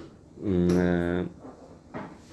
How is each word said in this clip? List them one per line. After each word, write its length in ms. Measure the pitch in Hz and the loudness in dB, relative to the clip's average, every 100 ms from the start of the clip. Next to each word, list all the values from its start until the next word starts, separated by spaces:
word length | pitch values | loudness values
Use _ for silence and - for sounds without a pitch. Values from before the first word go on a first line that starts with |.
| - - - - | -20 -20 -20 -8
mm, 360 | 104 90 87 90 | 0 2 4 4
e, 460 | 90 87 85 90 90 - - - - - - - - - - | 2 2 0 -2 -4 -10 -20 -20 -20 -20 -16 -14 -14 -18 -20